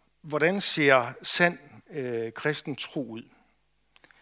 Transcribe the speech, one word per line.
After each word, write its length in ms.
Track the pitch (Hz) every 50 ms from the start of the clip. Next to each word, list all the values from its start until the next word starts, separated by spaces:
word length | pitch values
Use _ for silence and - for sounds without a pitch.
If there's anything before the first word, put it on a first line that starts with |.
| _ _ _ _
hvordan 400 | - 151 151 147 151 175 196 202
ser 520 | - - - 156 147 139 135 127 117 120 117 -
sand, 360 | - - - - 175 175 170 - - - - - - -
øh, 420 | 180 147 131 123 120 113 113 113
kristen 440 | - - - 151 147 - - 151 131
tro 340 | - - - - 156 127 117
ud. 120 | 113 113 - - _ _ _ _ _ _ _ _ _ _ _ _ _ _ _ - _ _